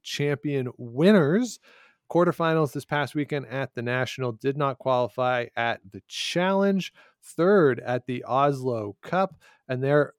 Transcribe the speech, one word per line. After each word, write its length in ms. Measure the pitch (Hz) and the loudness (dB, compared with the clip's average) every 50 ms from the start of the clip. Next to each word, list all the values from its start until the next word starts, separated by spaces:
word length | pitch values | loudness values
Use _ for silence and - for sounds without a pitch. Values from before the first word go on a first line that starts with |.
| _ | _
Champion 640 | - - - 143 147 147 139 - 147 143 139 127 123 - | -12 -6 -4 -2 -2 -2 -2 -4 -4 -2 -2 -4 -4 -8
winners. 840 | - 123 120 117 127 156 190 220 202 156 135 160 208 254 233 - - _ _ - _ _ _ _ _ _ _ - | -10 -14 -10 -2 2 4 6 6 6 6 4 4 2 0 -2 -6 -12 _ _ -20 _ _ _ _ _ _ _ 2
Quarterfinals 600 | 165 175 175 165 - 165 165 160 160 156 139 - | 2 2 2 2 0 0 0 2 2 0 0 -2
this 120 | 151 139 | -6 -8
past 300 | - - 147 143 131 - | -4 -4 -4 -4 -4 -4
weekend 320 | 151 147 - - 143 131 | -4 -4 -4 -4 -6 -6
at 280 | - 117 135 135 127 - | -6 -6 -8 -8 -6 -8
the 60 | - 117 | -6 -4
National, 480 | 120 123 127 127 123 - - 131 123 | -2 -2 -2 -2 -4 -4 -6 -6 -6
did 280 | 117 113 - 135 139 143 | -6 -4 -4 -4 -2 0
not 200 | 147 139 131 - | -2 -2 -2 -4
qualify 680 | - 131 131 123 123 117 - - 127 127 127 123 120 - - | -2 0 0 0 0 -2 -2 -2 -2 0 0 -2 -4 -4 -4
at 240 | - 117 117 110 - - 98 | -4 -2 -2 -4 -4 -8 -16
the 120 | - 101 - | -20 -20 -18
Challenge. 840 | _ - - - - - 170 180 190 196 196 196 202 196 190 170 - - _ - _ _ _ _ | _ -10 -8 -8 -4 -2 0 0 2 2 2 2 2 0 0 -4 -6 -12 _ -20 _ _ _ _
Third 580 | - - - 160 180 208 202 165 143 123 110 | -14 -4 0 2 4 6 6 6 4 4 2
at 240 | - 120 123 127 - | -2 -4 -4 -4 -4
the 160 | - 127 123 - - | -6 -8 -8 -4 -2
Oslo 680 | 120 131 139 147 143 135 127 131 120 113 107 104 104 - | 0 2 2 2 2 0 -4 -4 -4 -4 -4 -6 -10 -12
Cup. 340 | - - - 180 190 190 - _ _ _ _ _ _ | -10 -4 -2 -2 -2 -2 -4 _ _ _ _ _ _
And 160 | - 131 127 131 | -8 -6 -4 0
their 300 | 135 143 147 143 - - | 2 4 4 2 2 -2